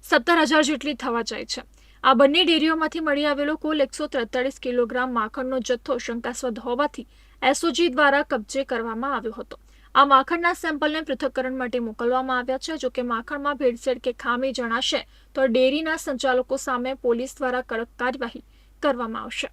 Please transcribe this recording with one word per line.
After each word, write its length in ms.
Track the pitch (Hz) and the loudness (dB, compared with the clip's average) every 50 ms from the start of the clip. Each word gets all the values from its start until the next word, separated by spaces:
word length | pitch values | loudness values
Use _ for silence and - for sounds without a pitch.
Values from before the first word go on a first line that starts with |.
સત્તર 360 | - - 349 294 240 - 339 339 | 0 4 2 2 4 4 4 4
હજાર 240 | 311 233 311 302 | 4 4 6 4
જેટલી 320 | 311 262 302 247 - 285 294 | 4 4 0 -2 -2 -6 -6
થવા 280 | - - 269 233 233 | -4 -4 -2 -2 -2
જાય 220 | 226 - 226 - 226 | -4 -4 -8 -10 -8
છે. 180 | - - 247 - - _ _ _ _ _ _ - | -8 -8 -10 -10 -16 _ _ _ _ _ _ 4
આ 100 | 254 269 | 4 6
બંને 300 | 233 277 277 294 339 370 | 8 8 6 8 6 4
ડેરીઓમાંથી 560 | 311 330 311 294 320 320 320 320 311 - 339 | 4 4 4 4 2 2 2 0 -2 -2 -2
મળી 240 | 320 311 285 285 294 | 0 0 0 2 2
આવેલો 320 | 302 285 269 285 294 311 | 0 0 0 0 -2 -2
કુલ 240 | 311 - 302 311 302 | -2 -2 -2 2 2
એકસો 260 | 269 269 - - 302 | 0 0 0 -6 -6
ત્રેતાળીસ 520 | 294 - 277 233 - - 302 254 277 277 - | -4 -2 -4 -4 -2 -2 -2 -2 -2 -4 -4
કિલોગ્રામ 500 | - 254 247 247 240 220 247 254 254 262 | -6 -2 0 0 0 0 0 -2 -2 -2
માખણનો 460 | 247 233 214 220 - 285 254 254 262 262 | -2 -2 -2 -2 -4 -6 -6 -4 -4 -4
જથ્થો 400 | 220 - 254 240 _ - 269 240 | -2 -2 -4 -4 _ -4 -4 -4
શંકાસ્પદ 600 | - - 233 240 - 233 247 - - 247 220 233 | -4 -6 -8 -6 -6 -6 -8 -6 -6 -6 -6 -6
હોવાથી 480 | - 247 240 247 294 294 - - 226 _ _ - - _ - - | -6 -6 -2 -2 -2 -2 -2 -8 -16 _ _ -20 -20 _ -12 -2
એસ 220 | - 254 285 - - | 0 0 2 2 0
ઓ 60 | 339 | -2
જી 180 | 262 320 349 349 | 2 2 0 2
દ્વારા 340 | 247 262 302 277 269 285 | 4 4 4 4 4 4
કબજે 420 | 302 _ 285 247 208 _ - 269 269 | 0 _ -4 -4 -4 _ -4 -4 -4
કરવામાં 520 | - 254 226 226 233 226 220 254 277 277 | -2 -4 -4 -4 -6 -6 -4 -4 -4 -4
આવ્યો 160 | 226 277 226 220 233 | -4 -4 -6 -8 -8
હતો. 200 | - _ - - _ _ - - - - _ | -14 _ -16 -20 _ _ -20 -20 -20 -2 _
આ 100 | 247 277 | 4 6
માખણના 480 | 285 277 269 269 - 339 339 339 339 | 8 6 6 6 4 -2 0 0 0
સેમ્પલને 480 | 370 - - 320 311 285 302 302 302 311 | 0 0 -4 -4 -2 0 0 0 0 -2
પૃથ્થકરણ 560 | 320 302 269 240 311 262 - - 254 254 262 | -4 -4 -4 -2 -2 -2 -2 -2 -4 -4 -4
માટે 220 | 262 254 240 214 247 | -4 -6 -4 -2 -4
મોકલવામાં 600 | 233 226 220 - 240 233 254 254 262 262 254 247 | -4 -4 -6 -4 -2 0 0 0 0 0 -2 -2
આવ્યા 200 | 247 247 262 269 | -2 -2 -6 -6
છે. 180 | - - 320 | -4 -8 -8
જોકે 260 | 311 - 254 _ - | -4 -4 -4 _ -4
માખણમાં 520 | 247 240 233 226 240 - 302 285 277 285 285 | -4 -2 -4 -4 -4 -6 -8 -4 -2 -4 -2
ભેળસેળ 420 | 262 294 247 233 233 - 277 247 247 | 2 0 0 0 0 -2 -4 -4 -2
કે 140 | - 262 | -2 -6
ખામી 400 | 233 _ - 247 240 240 262 269 | -6 _ -4 -2 -2 0 -2 -4
જણાશે 560 | 247 254 240 233 226 233 - - - 247 - _ _ - _ _ _ | -4 -4 -4 -2 -2 -2 -2 -2 -2 -4 -4 _ _ -20 _ _ _
તો 120 | 285 269 | 0 2
ડેરીના 500 | 262 220 262 254 262 277 302 320 311 311 | 4 4 4 4 4 4 0 -2 -2 -4
સંચાલકો 600 | 330 - 320 277 233 - 269 254 254 254 - 262 | -4 -4 -6 -6 -2 0 2 2 2 0 0 -4
સામે 380 | 277 - - 254 247 247 262 269 | -4 -2 -4 -4 -2 -2 -4 -6
પોલીસ 400 | 262 - 247 233 233 254 262 - - | -2 0 0 0 0 -2 -8 -6 -6
દ્વારા 240 | 294 254 269 294 | -4 -2 -2 -4
કડક 260 | - - 233 220 233 - _ - | -4 -4 -6 -6 -6 -6 _ -4
કાર્યવાહી 460 | 233 254 262 269 294 262 - - - _ _ _ _ _ _ _ | -4 -4 -2 -4 -8 -8 -8 -14 -18 _ _ _ _ _ _ _
કરવામાં 400 | - 302 262 240 240 226 226 226 | 0 0 0 0 -4 -6 -6 -8
આવશે. 260 | 220 233 - - - - | -10 -10 -8 -8 -8 -8